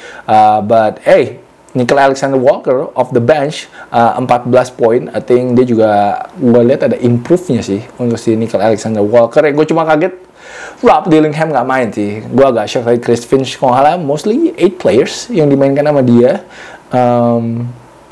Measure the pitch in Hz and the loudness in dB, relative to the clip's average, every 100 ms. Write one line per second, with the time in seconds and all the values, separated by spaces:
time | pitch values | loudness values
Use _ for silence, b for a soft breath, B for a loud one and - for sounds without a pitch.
0 | B B B 110 107 107 104 113 107 - | B B B 4 4 2 2 2 2 -2
1 | - 185 120 - - _ _ 127 123 139 | 2 2 2 -6 -20 _ _ -4 0 2
2 | 139 135 139 135 127 196 - 127 165 - | 2 0 -2 0 0 -2 -2 -2 -2 -6
3 | 123 127 117 151 143 - - B B 120 | -2 0 0 0 -2 -6 -14 B B 0
4 | 117 - 123 120 123 107 - - 113 123 | 0 0 -2 -2 0 0 0 0 0 0
5 | 156 - - 123 127 123 123 113 110 101 | -2 -6 0 0 2 0 2 2 2 2
6 | 101 - - - 120 120 120 143 139 110 | 0 -4 -8 -4 2 4 4 2 -2 0
7 | 123 120 120 180 180 117 95 101 - - | 0 0 0 -2 -2 -4 -4 -6 -8 -8
8 | 120 113 117 110 113 95 107 104 113 107 | -6 -4 -2 -2 -2 0 0 0 -2 -2
9 | 104 120 117 151 147 143 156 165 160 151 | 0 2 2 2 0 2 0 0 0 0
10 | 185 - - _ B B B B 240 160 | -2 -6 -20 _ B B B B 2 2
11 | 196 156 156 151 160 135 131 131 113 107 | 2 2 2 -2 -2 -2 -2 -2 -2 -4
12 | 104 107 120 123 135 113 104 127 117 120 | -6 -6 -4 2 2 2 -2 -2 0 0
13 | 120 120 - 135 127 - 131 127 147 180 | 0 -2 0 -2 -2 -2 0 2 2 0
14 | 143 151 208 247 330 - 175 - - 110 | -2 -4 -2 0 -2 0 -2 0 0 0
15 | 196 - - 208 147 139 139 139 147 147 | 0 -4 -6 -2 0 2 2 0 0 2
16 | 127 120 127 196 - B B B - 127 | 4 4 4 0 -8 B B B -4 0
17 | 123 120 120 117 117 117 120 120 - - | 2 2 0 0 -2 -6 -8 -12 -20 -20
18 | - | -20